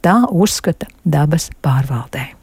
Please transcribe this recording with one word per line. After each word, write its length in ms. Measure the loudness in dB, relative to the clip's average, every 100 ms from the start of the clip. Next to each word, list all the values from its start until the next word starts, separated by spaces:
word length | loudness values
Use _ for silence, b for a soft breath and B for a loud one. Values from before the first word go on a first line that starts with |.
Tā 160 | 4 4 2
uzskata 580 | 2 0 0 -4 -4 -8 -6
dabas 500 | -2 2 2 0 -4 -6
pārvaldē. 680 | 0 0 0 -4 -6 -10 -12 -14